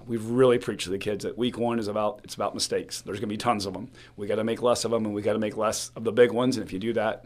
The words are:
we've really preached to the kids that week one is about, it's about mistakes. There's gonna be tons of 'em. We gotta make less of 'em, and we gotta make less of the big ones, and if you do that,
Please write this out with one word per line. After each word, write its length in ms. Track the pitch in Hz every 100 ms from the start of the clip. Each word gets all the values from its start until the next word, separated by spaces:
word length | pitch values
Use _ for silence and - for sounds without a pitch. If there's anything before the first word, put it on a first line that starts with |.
| -
we've 200 | 117 110
really 320 | 123 127 120
preached 240 | - 104
to 80 | 90
the 80 | 95
kids 240 | 107 104
that 120 | 101 -
week 220 | 123 107
one 220 | 117 117
is 80 | 104
about, 340 | 107 107 -
it's 120 | - -
about 180 | 101
mistakes. 480 | 104 - 95 - -
There's 180 | 87 101
gonna 80 | 107
be 100 | 107
tons 280 | 120 107 95
of 100 | 92
'em. 140 | 120 - - -
We 100 | 104
gotta 160 | 104
make 180 | 113 113
less 240 | 120 120 117
of 80 |
'em, 120 | 113 107
and 100 | 104
we 80 |
gotta 160 | 110 110
make 180 | 107 110
less 320 | 107 - - -
of 80 |
the 80 | 113
big 200 | 113 123
ones, 260 | 113 127 110
and 80 | 98
if 60 |
you 60 | 92
do 160 | 110
that, 320 | 110 107 -